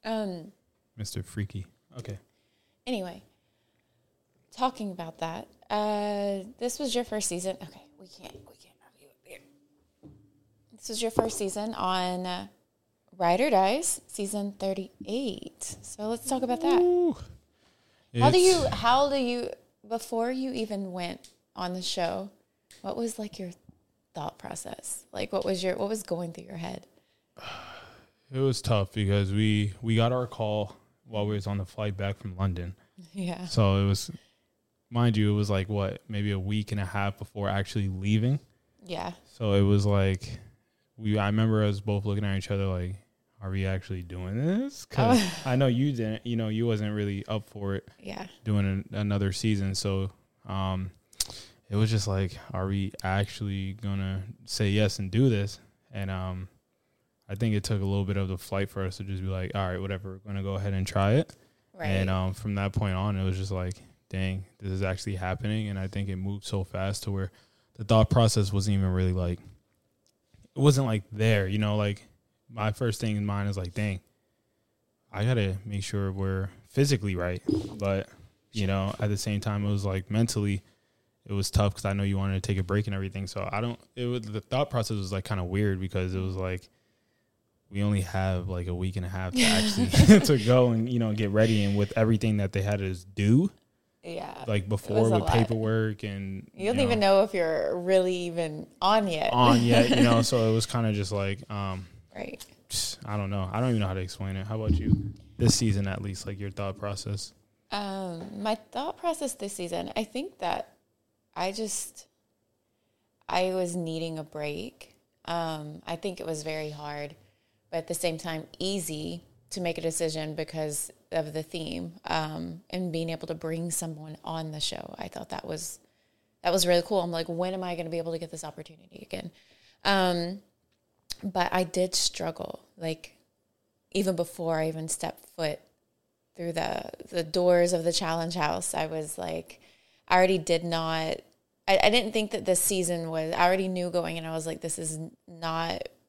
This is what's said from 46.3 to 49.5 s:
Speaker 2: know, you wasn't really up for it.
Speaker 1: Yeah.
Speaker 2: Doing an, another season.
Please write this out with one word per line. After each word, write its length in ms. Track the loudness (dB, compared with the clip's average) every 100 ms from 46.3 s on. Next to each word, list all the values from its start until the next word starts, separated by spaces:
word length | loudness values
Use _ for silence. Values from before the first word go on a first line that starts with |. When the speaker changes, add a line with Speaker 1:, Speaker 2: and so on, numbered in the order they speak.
Speaker 2:
know, 140 | -2 0
you 180 | 0 2
wasn't 300 | 2 0 0
really 280 | -2 -2 -4
up 200 | -6 -6
for 260 | -8 -4 -4
it. 100 | -6 _
Speaker 1:
Yeah. 260 | -12 -12 -12 -8
Speaker 2:
Doing 240 | 0 2 4
an, 220 | 0 -4
another 380 | -4 0 2 0
season. 440 | 0 0